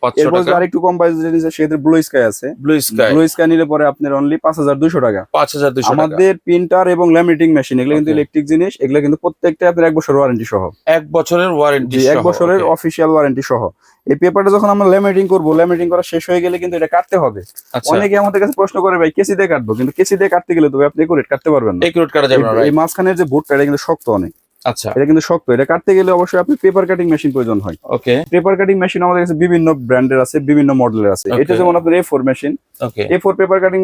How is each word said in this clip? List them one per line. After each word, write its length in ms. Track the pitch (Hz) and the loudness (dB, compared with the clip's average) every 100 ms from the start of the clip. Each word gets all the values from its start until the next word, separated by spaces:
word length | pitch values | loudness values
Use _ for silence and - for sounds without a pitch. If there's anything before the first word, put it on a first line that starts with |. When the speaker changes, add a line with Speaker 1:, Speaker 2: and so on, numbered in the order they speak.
Speaker 1:
পাঁচশো 160 | 123 135 | -2 0
Speaker 2:
এরপর 180 | 147 180 | 0 0
যদি 80 | 170 | 0
Speaker 1:
টাকা। 100 | 175 | 0
Speaker 2:
আর 40 | 175 | 0
একটু 100 | 175 | -2
কম 100 | 180 180 | -2 0
বাজেটে 220 | 170 160 165 | 0 0 -2
নিতে 140 | 165 | -2
চায়, 80 | 160 156 | -2 -2
সেক্ষেত্রে 240 | 156 151 | -2 0
ব্লু 100 | 143 160 151 | 2 2 2
স্কাই 180 | 139 117 | 0 0
আছে। 160 | - 131 156 | -2 -10 -6
Speaker 1:
ব্লু 100 | 139 156 - | -2 0 0
স্কাই। 240 | 110 113 | 0 2
Speaker 2:
ব্লু 80 | 147 160 | 4 2
স্কাই 140 | - 165 | 0 0
নিলে 140 | 165 156 | 2 0
পরে 120 | 151 147 | 0 0
আপনার 200 | 139 143 139 | -2 -4 -2
only 180 | 143 156 | -2 -2
পাঁচ 120 | 160 160 | -2 -2
হাজার 160 | 143 139 | -2 0
দুইশো 160 | 160 170 123 | 0 0 -2
টাকা। 140 | 98 95 151 | -2 -4 -4
Speaker 1:
পাঁচ 120 | 147 147 | -4 -2
হাজার 140 | 143 131 | -2 0
দুইশো 140 | 117 | 0
টাকা। 60 | 139 | 0
Speaker 2:
আমাদের 360 | 156 156 190 180 - | 0 2 0 0 0
প্রিন্টার 380 | 175 175 185 180 | 0 2 0 2
এবং 120 | 175 175 | 2 4
ল্যামিনেটিং 340 | 165 175 156 165 151 | 4 2 2 2 2
মেশিন, 200 | 127 127 | 0 -2
এগুলো 120 | 127 151 | 0 0
কিন্তু 120 | 151 | 0
Speaker 1:
ওকে। 80 | 151 | -2
Speaker 2:
ইলেকট্রিক 260 | 147 156 143 | -2 -4 0
জিনিস, 200 | 160 185 - | 0 0 -2
এগুলো 140 | 131 143 | -2 0
কিন্তু 140 | 143 156 | 0 -2
প্রত্যেকটা 400 | - - 175 156 175 | -4 -2 -4 0 0
আপনার 140 | 170 165 | 2 0
এক 60 | 156 | 0
বছর 160 | - 139 | 0 0
ওয়ারেন্টি 280 | 135 120 113 | 2 -2 -4
সহ। 100 | 104 90 - - 160 | -4 -6 -6 -2 -2
Speaker 1:
এক 60 | 151 160 | 0 -4
বছরের 340 | 156 175 185 156 | 0 0 0 0
ওয়ারেন্টি 400 | 147 139 127 131 | 0 0 -2 0
Speaker 2:
জি, 80 | 131 | 2
এক 40 | 147 | 2
Speaker 1:
সহ, 80 | 175 | 0
Speaker 2:
বছরের 320 | 175 175 185 | 0 0 2
Speaker 1:
ওকে। 100 | 160 | 0
Speaker 2:
অফিসিয়াল 360 | 160 165 - 160 | -2 -4 0 2
ওয়ারেন্টি 300 | 156 143 127 135 | 2 2 -2 -2
সহ। 120 | 120 98 - _ _ - | -2 -2 -8 _ _ -4
এই 100 | 143 | 0
পেপারটা 340 | 180 202 196 | 2 2 2
যখন 180 | 202 208 | 2 2
আমরা 180 | 202 196 | 2 4
ল্যামিনেটিং 360 | 190 202 190 196 | 4 2 0 2
করবো, 240 | 185 156 | 0 2
ল্যামিনেটিং 340 | 156 175 175 170 | 2 2 0 0
করা 140 | 175 | -2
শেষ 200 | 175 165 - | -2 -6 -2
হয়ে 140 | 180 | -2
গেলে 140 | 175 175 | 0 -4
কিন্তু 160 | 180 170 | -4 -4
এটা 120 | 160 | 0
কাটতে 280 | 170 - 190 | -2 0 0
হবে। 240 | 135 101 92 - _ | 0 -4 -14 -20 _
Speaker 1:
আচ্ছা। 180 | 127 143 | -8 -2
Speaker 2:
অনেকে 240 | 170 202 202 | 0 2 0
আমাদের 220 | 202 196 | 0 0
কাছে 140 | 202 233 | 0 0
প্রশ্ন 200 | 196 196 | -2 0
করে, 160 | 190 180 | 0 2
"ভাই, 120 | 160 | 0
কেসি 220 | - 196 | 0 -2
দিয়ে 160 | 190 190 | 0 0
কাটবো," 200 | 151 110 | -2 -2
কিন্তু 180 | 110 131 | -4 -4
কেসি 220 | - 190 196 | -2 0 0
দিয়ে 140 | 196 | 0
কাটতে 220 | 175 - | 0 0
গেলে 140 | 170 151 | 0 2
তো 80 | 135 | 2
ভাই 80 | 143 | 0
আপনি 140 | 147 | 0
একুরেট 240 | 160 160 - | -2 -2 -2
কাটতে 200 | 139 165 | -4 0
পারবেন 240 | 143 113 90 | 0 0 -2
না। 60 | |
Speaker 1:
একুরেট 260 | 170 170 156 | -2 0 0
কাটা 160 | 151 135 | 0 2
যাবে 140 | 131 | 2
না, 80 | 113 | 2
Speaker 2:
এই, 40 | |
এই 60 | 110 | 0
Speaker 1:
রাইট। 140 | 147 | 2
Speaker 2:
মাঝখানের 420 | 151 165 - 185 180 | 2 0 -2 -2 0
যে 80 | |
বোর্ডটা, 280 | 170 143 - | 0 -2 0
এটা 100 | 139 | 0
কিন্তু 180 | 143 143 | 0 -2
শক্ত 220 | - 165 - | -4 -4 -2
অনেক। 240 | 104 87 - _ _ 127 | -2 -4 -10 _ _ -8
Speaker 1:
আচ্ছা। 220 | 120 107 | -6 -6
Speaker 2:
এটা 160 | 131 143 | -2 2
কিন্তু 160 | 156 - | 2 2
শক্ত, 200 | 170 - | -4 0
এটা 160 | 120 139 | 0 0
কাটতে 240 | 170 - | -2 2
গেলে 160 | 190 185 | 2 2
অবশ্যই 280 | 180 180 180 | 0 0 -2
আপনি 140 | 180 285 | -2 0
পেপার 240 | 190 190 180 | 0 0 0
কাটিং 200 | 180 175 | -2 0
মেশিন 200 | 151 147 | 0 -2
প্রয়োজন 260 | 135 117 107 | -2 -2 -2
হয়। 160 | 98 80 - | -4 -12 -6
Speaker 1:
ওকে। 260 | - - 123 165 | -6 0 -2 0
Speaker 2:
পেপার 240 | 175 180 190 | 0 0 0
কাটিং 200 | 196 196 | 0 0
মেশিন 220 | 180 185 | -2 -2
আমাদের 180 | 180 180 | 0 0
কাছে 140 | 175 156 | -2 0
বিভিন্ন 320 | 175 170 160 147 | 2 2 2 0
ব্র্যান্ডের 360 | 120 127 127 131 | 0 0 2 0
আছে, 160 | 127 151 | 0 -2
বিভিন্ন 300 | 139 147 139 | 0 2 2
মডেলের 360 | 131 120 110 101 | 2 0 0 0
আছে। 140 | 95 98 | 0 -2
এটা 240 | 123 143 | -2 0
Speaker 1:
ওকে। 60 | 175 | 2
Speaker 2:
যেমন 160 | 180 170 | 2 2
আপনার 180 | 165 | 2
এ 80 | 175 | 0
ফোর 180 | 185 143 | 0 -2
মেশিন। 280 | 131 127 143 277 _ _ | -2 -2 -6 -8 _ _
Speaker 1:
ওকে। 220 | 123 110 104 | -8 -6 -2
Speaker 2:
এ 40 | 175 | 0
ফোর 160 | 196 | 0
পেপার 240 | 185 185 190 | 0 0 0
কাটিং 200 | 185 185 | 0 0